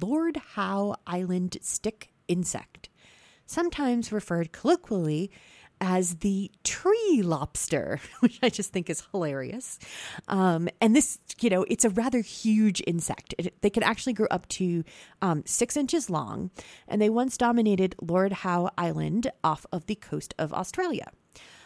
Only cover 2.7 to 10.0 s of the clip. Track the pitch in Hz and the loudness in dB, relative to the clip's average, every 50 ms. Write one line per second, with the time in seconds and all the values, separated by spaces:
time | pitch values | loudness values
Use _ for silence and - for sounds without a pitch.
2.7 | - - - - _ _ _ - - _ _ _ _ _ _ - - 320 349 339 | -20 -20 -20 -20 _ _ _ -20 -20 _ _ _ _ _ _ -4 -2 0 0 0
3.7 | - 294 285 247 240 240 226 - 214 208 - - 175 170 170 165 - - - 262 | 0 0 0 2 2 0 0 -2 -4 -4 -2 -2 -2 -2 -2 -4 -6 -2 2 2
4.7 | 359 349 - - 220 185 165 151 151 156 190 202 - - - - - - - - | 2 2 2 -2 -2 0 0 0 0 -2 -2 -6 -8 -16 -20 -20 -20 -20 -20 -20
5.7 | _ _ 196 185 180 185 185 175 175 160 - 202 196 190 202 - - _ _ - | _ _ 0 2 2 2 2 0 -2 -2 0 0 0 0 -2 -6 -10 _ _ -6
6.7 | - - - 370 427 466 440 403 320 226 185 170 160 135 147 - - - - - | -6 0 2 4 4 4 4 4 4 4 4 2 0 0 -2 -6 -6 -6 -2 0
7.7 | - 135 80 73 120 139 - - - - 247 - - - 262 240 - - 190 - | 0 0 0 -2 -4 -6 -8 -14 0 2 2 2 4 2 0 0 0 0 -6 -4
8.7 | - 190 175 - 165 - - _ - 190 165 147 139 135 127 139 202 254 - - | -4 -4 -4 -4 -6 -6 -8 _ -4 -2 -2 -2 -2 -4 -6 -6 -8 -10 -10 -12
9.7 | - - - - - - | -14 -16 -16 -16 -16 -14